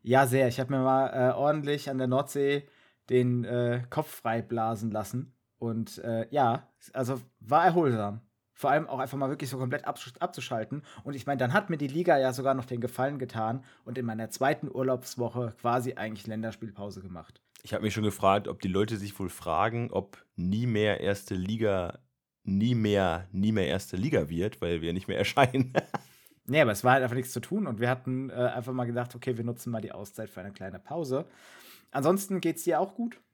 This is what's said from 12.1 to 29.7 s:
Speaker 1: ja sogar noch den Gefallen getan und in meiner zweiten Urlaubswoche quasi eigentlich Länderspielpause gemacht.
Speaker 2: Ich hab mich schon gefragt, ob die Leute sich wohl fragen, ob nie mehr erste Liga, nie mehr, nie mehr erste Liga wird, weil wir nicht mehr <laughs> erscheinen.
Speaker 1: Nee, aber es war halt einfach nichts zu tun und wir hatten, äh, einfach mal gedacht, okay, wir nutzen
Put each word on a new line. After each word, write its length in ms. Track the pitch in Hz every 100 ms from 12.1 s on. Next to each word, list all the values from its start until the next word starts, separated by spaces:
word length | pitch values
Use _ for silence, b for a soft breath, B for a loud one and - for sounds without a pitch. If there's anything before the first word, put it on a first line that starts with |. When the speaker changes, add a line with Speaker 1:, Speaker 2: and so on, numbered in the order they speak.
| 147
Speaker 1:
ja 140 | 131
sogar 220 | 123 135
noch 100 | 131
den 160 | 127 120
Gefallen 400 | 120 - 135 143
getan 420 | 127 117 110 131 B B
und 120 | - 123
in 80 |
meiner 260 | 117 113 113
zweiten 380 | - 135 156 143
Urlaubswoche 840 | 127 131 123 - - 117 123 117 -
quasi 320 | 120 123 127
eigentlich 340 | 123 110 107 -
Länderspielpause 720 | 110 113 104 110 98 101 95
gemacht. 400 | 92 87 - _ _ -
Speaker 2:
Ich 100 | -
hab 100 | 104
mich 120 | 107
schon 80 | 104
gefragt, 460 | 107 - 98 101 -
ob 120 | 92
die 60 | 95
Leute 300 | 95 110 110
sich 200 | 101 -
wohl 80 | 92
fragen, 640 | - 87 80 107 117 120
ob 320 | 95 98 - _
nie 320 | - 90 104 123
mehr 320 | 107 107 95
erste 380 | 92 98 - 95
Liga, 640 | 92 110 110 95 87 - _ _ _ _
nie 320 | - 98 113
mehr, 540 | 120 107 101 92 82 92
nie 220 | 95 107
mehr 160 | 107 80
erste 280 | 92 - 92
Liga 320 | 127 123 76
wird, 320 | 82 104 -
weil 220 | 87 85
wir 100 | 82
nicht 140 | 90 -
mehr 120 | -
<laughs> 0 |
erscheinen. 540 | 101 - 127 131 127 135 - - B B B B
Speaker 1:
Nee, 160 | - 147
aber 120 | 131
es 100 | 101
war 120 | 127
halt 100 | 135
einfach 100 | 127
nichts 160 | 123 127
zu 100 | 123
tun 280 | - 202 175
und 100 | 104
wir 100 | 120
hatten, 400 | 123 131 127 135
äh, 40 |
einfach 400 | 110 123 123 123
mal 140 | 127 120
gedacht, 280 | 120 123
okay, 220 | 120 131 117
wir 80 |
nutzen 260 | 117 120 -